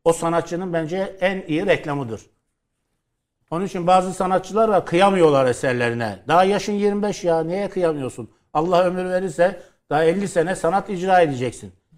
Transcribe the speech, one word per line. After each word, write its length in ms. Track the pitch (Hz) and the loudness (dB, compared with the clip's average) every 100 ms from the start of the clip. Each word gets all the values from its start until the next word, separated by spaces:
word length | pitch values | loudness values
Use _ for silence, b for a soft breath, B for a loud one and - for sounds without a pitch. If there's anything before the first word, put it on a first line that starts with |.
o 100 | 165 | 0
sanatçının 600 | 165 170 170 165 175 190 | 2 0 -2 -2 -4 -4
bence 440 | 170 160 180 196 - | -4 -4 -4 -6 -2
en 220 | 180 190 185 | -2 -2 -4
iyi 180 | 151 196 | -2 2
reklamıdır. 560 | 151 160 143 123 107 - _ _ _ _ _ _ _ _ _ _ _ - | 0 0 -6 -6 -10 -14 _ _ _ _ _ _ _ _ _ _ _ -10
Onun 140 | 165 190 | -6 -6
için 220 | 190 170 | -2 4
bazı 260 | 185 185 | 4 4
sanatçılar 560 | 180 185 185 185 202 220 | -2 0 -2 -2 0 2
var, 160 | 196 - | 2 2
kıyamıyorlar 600 | 170 196 190 160 139 131 | 2 4 6 4 4 2
eserlerine. 760 | 117 139 123 120 117 113 98 - | 0 -2 0 -2 -2 -4 -6 0
"Daha 160 | 165 | 4
yaşın 300 | 190 202 208 | 4 2 -2
yirmi 280 | 208 208 208 | -2 0 -2
beş 200 | 208 185 | -4 -4
ya, 200 | 175 165 | -2 0
niye 260 | 160 185 196 | -2 -4 -4
kıyamıyorsun? 600 | 190 170 151 127 - 110 _ _ | -2 -2 -2 -6 -10 -16 _ _
Allah 300 | 151 170 175 | -4 0 2
ömür 220 | 180 180 185 | 2 0 -2
verirse 560 | 180 190 156 175 190 b b - | -4 -2 0 0 0 b b -4
daha 140 | 147 | 0
elli 240 | 160 185 202 | 2 2 0
sene 280 | 175 165 185 | 0 -2 0
sanat 340 | 165 190 196 | 0 0 -2
icra 320 | 190 185 185 | -4 2 4
edeceksin." 520 | 165 131 123 - 101 - _ | 4 0 -6 -8 -16 -20 _